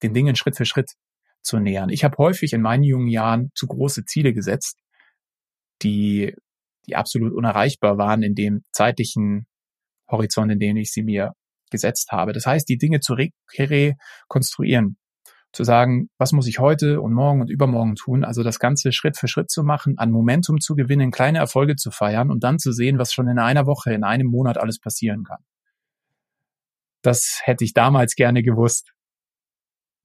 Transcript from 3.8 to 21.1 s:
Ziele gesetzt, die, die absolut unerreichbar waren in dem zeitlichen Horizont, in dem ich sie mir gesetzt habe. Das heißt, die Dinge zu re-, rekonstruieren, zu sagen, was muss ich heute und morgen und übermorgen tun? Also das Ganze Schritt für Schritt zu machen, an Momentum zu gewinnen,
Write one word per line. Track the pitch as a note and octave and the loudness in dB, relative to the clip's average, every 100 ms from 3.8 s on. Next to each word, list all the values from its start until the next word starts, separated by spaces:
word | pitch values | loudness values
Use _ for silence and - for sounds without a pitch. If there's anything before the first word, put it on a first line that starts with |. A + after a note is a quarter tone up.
| C#3 - | -4 -4
Ziele | - - C#3+ | -6 0 0
gesetzt, | A2 G2 G2+ - - _ _ _ _ _ _ _ _ _ - | 0 -2 -4 -6 -14 _ _ _ _ _ _ _ _ _ -6
die, | G#2+ G#2 G#2 G2+ G2+ - _ _ _ _ - | -4 0 0 0 -2 -6 _ _ _ _ -8
die | |
absolut | - - B2 A2+ | -6 -4 -2 -2
unerreichbar | - A#2 G#2 A2 - G#2+ G2+ | -2 -2 0 0 0 0 2
waren | G#2 A2 | 0 0
in | G#2+ | 0
dem | G2+ G#2 G#2 - | 0 0 -2 -4
zeitlichen | - A2 B2 A2+ - G#2 G#2 A2+ _ _ _ _ _ - | 0 0 0 -4 -2 -2 -2 -6 _ _ _ _ _ -6
Horizont, | A2 G#2+ - A2 | -2 0 0 0
in | G#2 | 2
dem | G#2 G#2+ | 0 0
ich | G#2+ | -2
sie | - | -4
mir | A2 G2+ G2+ - _ _ _ | -2 -2 -4 -8 _ _ _
gesetzt | A2 G#2 - - | -4 -2 -2 -4
habe. | G#2 F#2+ | -2 -2
Das | A2 B2+ | -2 -2
heißt, | D3+ D3 | -2 0
die | B2+ | -2
Dinge | D3+ D3+ | 0 0
zu | - | 0
re-, | B2 D#3+ - _ - | -2 -2 -6 _ -6
rekonstruieren, | C#3 C#3+ C#3+ C#3 - - - C3+ C3 - B2+ B2 G#2 - _ _ _ _ _ | -2 2 2 0 -10 -20 -4 -2 -2 -4 0 2 2 -2 _ _ _ _ _
zu | - | -6
sagen, | A#2+ A#2 B2 B2 - - | 2 4 4 2 -2 -2
was | C3 | 0
muss | D3 A#2+ | 2 0
ich | G#2+ | 2
heute | C3+ D3+ D3 D3 | 2 2 0 0
und | A2+ | 0
morgen | A#2 C#3+ C#3 | 0 2 2
und | A#2 | 0
übermorgen | C#3 C#3 A#2+ A2+ | 0 0 2 0
tun? | G#2+ - B2+ | -2 -2 -2
Also | C3 A#2 | 0 -2
das | A#2 A2+ | -2 0
Ganze | A#2+ C#3+ C3 | 0 0 0
Schritt | A#2+ D#3 D3 | 0 -2 -2
für | B2 | -4
Schritt | - E3+ | -4 -4
zu | - | -2
machen, | D3 D3 - C3+ | 0 0 -2 0
an | A#2 | 0
Momentum | A2+ A2+ C#3+ F3 D#3 | 2 2 2 2 0
zu | - | 0
gewinnen, | D3 C3 C#3+ C3 | -2 0 2 2